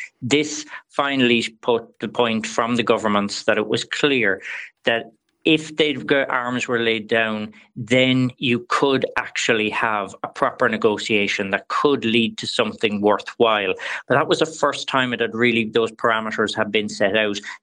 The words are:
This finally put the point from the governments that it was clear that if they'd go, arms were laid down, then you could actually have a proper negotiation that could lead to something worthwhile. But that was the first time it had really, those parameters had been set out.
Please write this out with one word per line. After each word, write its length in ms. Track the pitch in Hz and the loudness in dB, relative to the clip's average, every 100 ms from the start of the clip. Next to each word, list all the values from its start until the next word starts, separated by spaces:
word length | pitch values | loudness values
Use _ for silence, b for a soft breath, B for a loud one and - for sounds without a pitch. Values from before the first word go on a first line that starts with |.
| B - | B -10
This 420 | 120 147 147 - - B B | 0 0 0 -6 -12 B B
finally 560 | - 139 135 120 117 110 - | -4 -2 2 2 2 0 -6
put 400 | - 113 113 - | -2 -2 -2 -10
the 80 | 107 | -6
point 380 | 117 120 110 110 | 0 0 0 -2
from 300 | - 117 120 | -2 0 0
the 60 | |
governments 640 | 113 113 110 104 101 - | 2 2 2 0 0 -4
that 140 | - 107 | 0 0
it 100 | 107 | 0
was 160 | 117 | -4
clear 580 | - - 147 131 104 95 B B B _ | -4 -2 0 2 2 0 B B B _
that 280 | - 113 - _ _ _ | -2 -2 -4 _ _ _
if 320 | 165 156 160 156 | 2 2 0 0
they'd 300 | 151 131 - | 0 0 0
go, 180 | 139 | 0
arms 440 | 131 127 123 123 - | 2 -2 -2 -4 -2
were 100 | 117 | 0
laid 300 | 117 113 104 | 0 0 0
down, 440 | 117 110 107 107 B B | 0 0 -2 -6 B B
then 560 | - 107 127 131 127 127 - | -12 0 2 4 4 0 -2
you 260 | 127 120 - | -2 -2 0
could 380 | - 139 135 - - | 0 2 2 0 -4
actually 540 | - - - 110 107 | -6 -6 0 0 0
have 440 | - 117 104 98 - | 0 -2 -2 -4 -8
a 60 | - | -12
proper 400 | - 131 - 123 | -2 -2 2 0
negotiation 840 | 110 113 101 - 107 101 - 98 | 2 0 0 0 0 2 -2 -2
that 180 | 98 - | -4 -2
could 360 | - 147 131 | 0 2 2
lead 340 | 113 117 113 107 | 2 2 0 -4
to 80 | - | -6
something 540 | - 107 104 107 101 | -2 -2 0 -2 2
worthwhile. 760 | 104 101 - - 113 107 95 92 B B - | 2 2 -2 0 2 4 0 -4 B B 0
But 60 | |
that 140 | 131 156 | 0 2
was 100 | 147 | 0
the 80 | 156 | 0
first 420 | - 143 - - | 0 -2 -2 -2
time 240 | 135 127 | 0 0
it 80 | 113 | -2
had 140 | 113 | -2
really, 300 | 113 123 113 | 2 2 2
those 280 | 107 117 113 | 0 0 0
parameters 600 | - 120 110 110 110 104 | 0 0 0 -2 -2 -2
had 160 | 110 104 | 0 0
been 180 | 107 107 | 0 -2
set 280 | - 101 110 | 0 2 2
out. 220 | 107 101 B B | 0 -2 B B